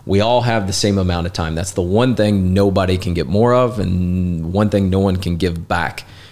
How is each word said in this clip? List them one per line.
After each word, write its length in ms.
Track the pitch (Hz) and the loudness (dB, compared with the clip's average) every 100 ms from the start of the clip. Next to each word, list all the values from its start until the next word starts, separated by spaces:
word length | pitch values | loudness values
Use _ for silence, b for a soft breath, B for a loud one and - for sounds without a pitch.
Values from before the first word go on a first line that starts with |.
| - | -2
We 140 | 98 | 0
all 220 | 110 123 | 2 2
have 240 | 120 113 95 | 2 0 -2
the 60 | |
same 260 | 90 107 98 | -2 0 2
amount 280 | 92 87 87 | 0 -2 -4
of 60 | |
time. 220 | - 82 | -4 -4
That's 180 | 80 85 | -4 -4
the 100 | - | -4
one 320 | 87 101 127 | 0 2 2
thing 400 | 107 104 101 92 | 2 2 2 2
nobody 420 | 95 101 95 92 92 | 2 2 2 0 0
can 160 | 92 | -2
get 140 | 85 69 | -4 -2
more 280 | 101 120 | 2 2
of, 240 | 123 123 110 | 4 2 -2
and 760 | 95 90 90 90 90 82 80 | -2 -2 0 0 -2 -2 -2
one 180 | 92 104 | 0 2
thing 180 | 101 98 | 2 2
no 120 | 95 | 2
one 160 | 98 92 | 2 0
can 200 | 92 85 | -2 -2
give 320 | 92 85 82 | -2 -2 -4
back 360 | 87 80 - - B B | -4 -4 -8 -16 B B